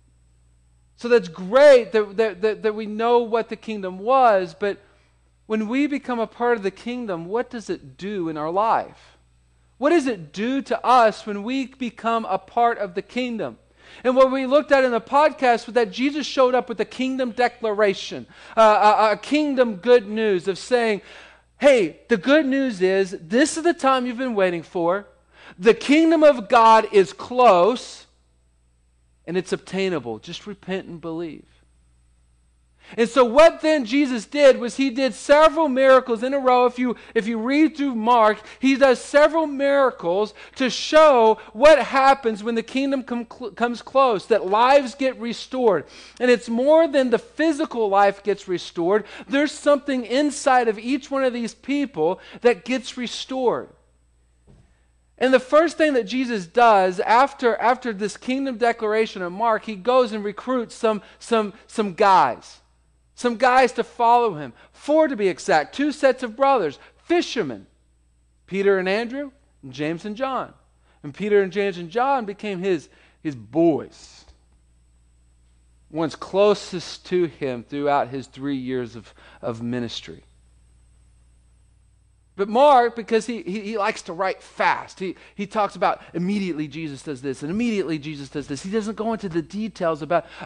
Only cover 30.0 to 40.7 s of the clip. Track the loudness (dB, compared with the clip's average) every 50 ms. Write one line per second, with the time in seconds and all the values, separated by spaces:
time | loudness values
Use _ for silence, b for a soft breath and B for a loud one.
30 | -6 -8 -12 -12 -12 -16 -18 -16 -16 -18 -18 -14 -10 -8 -8 -8 -10 -12 -16 -14
31 | -12 -10 -10 -10 -10 -12 -14 -16 -20 _ _ _ _ _ _ _ _ _ _ _
32 | _ _ _ _ _ _ _ _ _ _ _ _ _ _ _ B B B B -2
33 | -2 0 2 2 2 4 6 6 6 6 6 2 0 0 0 0 -2 -2 0 0
34 | 0 0 -2 -6 -8 -6 0 4 6 6 6 4 0 -6 -4 -4 -4 -2 -2 -2
35 | -2 -2 -4 -2 0 2 4 6 6 4 4 2 0 0 0 2 4 4 4 4
36 | 4 0 -4 -4 -4 -4 -4 0 2 2 4 4 4 2 0 -2 -4 -4 -4 B
37 | B B B -4 -2 -2 -4 -4 -2 0 2 2 2 2 0 -2 -4 -4 -4 -2
38 | 0 2 4 4 4 4 2 -2 -8 B B B 0 0 2 4 4 4 2 2
39 | -2 0 4 4 4 4 4 0 -2 -2 -4 -2 -2 0 2 2 2 0 -2 -4
40 | -4 -2 0 0 -2 -4 -6 B B B B -4 -4 -4